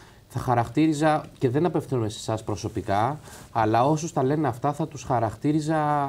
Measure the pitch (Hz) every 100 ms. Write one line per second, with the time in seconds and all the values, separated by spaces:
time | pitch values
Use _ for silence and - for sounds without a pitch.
0 | - - - 131 131 117 113 151 160 147
1 | 156 151 - - 131 135 175 160 - 127
2 | 107 - - 110 - 104 104 - 90 101
3 | 120 151 - - - 120 110 113 135 156
4 | 165 - 131 151 143 117 143 147 156 -
5 | - 123 110 - 147 156 151 160 151 147